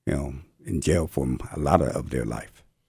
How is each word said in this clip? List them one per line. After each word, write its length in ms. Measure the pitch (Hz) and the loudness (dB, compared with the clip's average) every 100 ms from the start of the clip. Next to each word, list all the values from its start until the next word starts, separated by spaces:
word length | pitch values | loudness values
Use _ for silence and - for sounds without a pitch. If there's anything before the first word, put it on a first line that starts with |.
| - | -2
you 60 | |
know, 200 | 69 69 69 - _ | -2 -2 -8 -14 _
in 160 | - 82 | -4 -2
jail 280 | - 87 80 | 2 2 2
for 180 | - 65 62 - | 0 -2 -2 -6
a 60 | - | -4
lot 240 | 71 87 | 4 4
of, 60 | 69 | 4
of 220 | - 62 | -2 -2
their 140 | 64 | -2
life. 380 | 55 57 - - - _ | -2 -6 -10 -18 -20 _